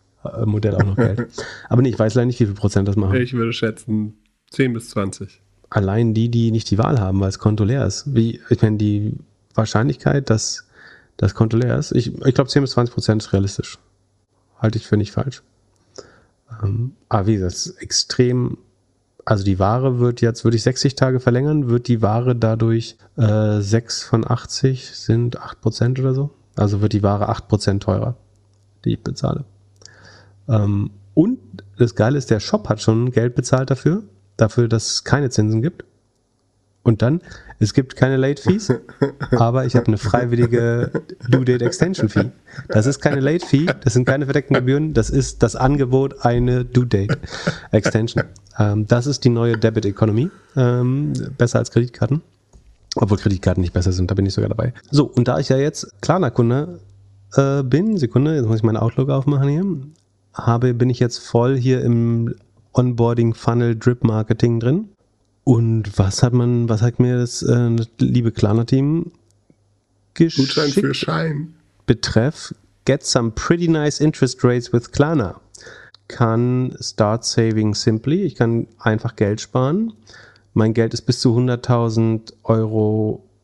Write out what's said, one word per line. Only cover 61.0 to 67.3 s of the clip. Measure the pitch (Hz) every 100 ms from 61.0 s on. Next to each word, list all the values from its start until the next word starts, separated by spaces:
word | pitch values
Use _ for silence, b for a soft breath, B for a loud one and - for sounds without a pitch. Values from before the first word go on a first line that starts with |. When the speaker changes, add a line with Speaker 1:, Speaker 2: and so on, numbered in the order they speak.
Speaker 1:
jetzt | 120 -
voll | - 117 120 135
hier | 123 127
im | 123 117 117 117 117 - _ _ _
Onboarding-Funnel-Drip-Marketing | - 123 117 117 117 117 113 - 120 117 113 123 120 113 110 107 117 123 117
drin. | 120 170 220 _ _ _ _ _
Und | - 120 117 113 101 -
was | 98 -
hat | 123
man, | 123 120 120 117
was | 107
hat | 120 -
mir | 123 123
das, | 120